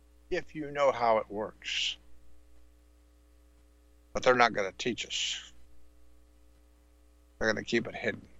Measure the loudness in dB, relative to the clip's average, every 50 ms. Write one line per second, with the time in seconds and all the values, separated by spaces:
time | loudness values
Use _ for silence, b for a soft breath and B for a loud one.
0 | -20 -20 -20 -16 -8 -4 -4 -4 -4 -6 -8 -8 -8 -6 0 4 4 4 4 4
1 | 4 4 4 4 2 0 -4 -6 -6 -6 -8 -10 -8 -4 -2 -2 -2 -2 -4 -8
2 | -14 -18 -18 -18 -16 -18 -18 -18 -20 -20 -20 -20 -20 -20 -20 -20 -20 -20 -20 -20
3 | -20 -20 -20 -20 _ _ -20 -20 -20 -20 _ -20 -20 -20 _ _ -20 -20 -20 -20
4 | -12 -6 -4 2 4 6 6 8 6 4 4 2 -2 -4 -4 -4 -4 -4 -4 -4
5 | -6 -8 -6 -6 -4 -4 -6 -8 -10 -16 -20 -20 -20 -20 -20 -20 -20 -20 -20 -20
6 | -20 -20 -20 -20 -20 -20 -20 -20 -20 -20 -20 -20 -20 _ _ _ _ _ -20 _
7 | _ -20 -20 -20 _ _ -6 -2 0 0 0 0 -2 -2 -2 -2 -2 -4 -6 -6
8 | -4 -4 -4 -6 -8 -18 -20